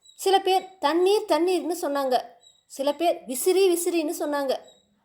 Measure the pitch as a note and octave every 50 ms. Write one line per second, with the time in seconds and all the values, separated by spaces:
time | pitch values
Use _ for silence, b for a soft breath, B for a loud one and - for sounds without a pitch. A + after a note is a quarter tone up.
0 | _ _ _ - - G4 F#4+ F#4+ F#4+ F#4 F#4 F#4 F#4 - - _ - C#4+ D#4 E4+
1 | F4+ F#4+ G4+ G#4+ G#4 - E4 D4+ E4 F4+ F#4 E4+ C4 D4+ E4+ E4 - D4 C#4+ C#4+
2 | C#4 C4 B3 A#3 - - - _ _ _ _ _ _ _ - - C4+ C#4+ C#4+ -
3 | E4 F4 D#4 - - G#3 C4 B3+ - F#4 F4+ F#4 G4 F#4+ F4 E4+ F4 F4 E4+ E4+
4 | D#4 D4 E4+ D4 E4 D4 D4 C#4+ C#4 C4 A3 - - - _ _ _ _ _ _
5 | _